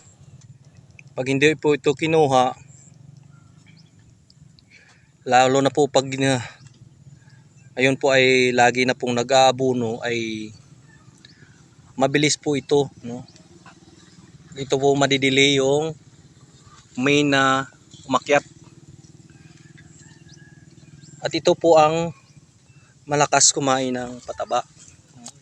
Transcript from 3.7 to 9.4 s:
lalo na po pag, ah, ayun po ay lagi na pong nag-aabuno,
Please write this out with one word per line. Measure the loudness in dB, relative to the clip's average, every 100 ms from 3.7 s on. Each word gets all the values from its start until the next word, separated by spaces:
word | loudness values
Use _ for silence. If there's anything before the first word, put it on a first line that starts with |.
| -20 _ _ _ _ _ _ -20 _ _ -20 _ _ _ _ 0
lalo | 2 4 2
na | 0
po | 0 0
pag, | 0 -2 -2
ah, | -2 -2 -6 -18 -20 _ -20 _ -20 -20 _ -20 _ _ -14
ayun | -2 0 2
po | 2
ay | 2 4 4 2
lagi | 2 2 2 -2
na |
pong | -2 -4 -4
nag-aabuno, | 0 2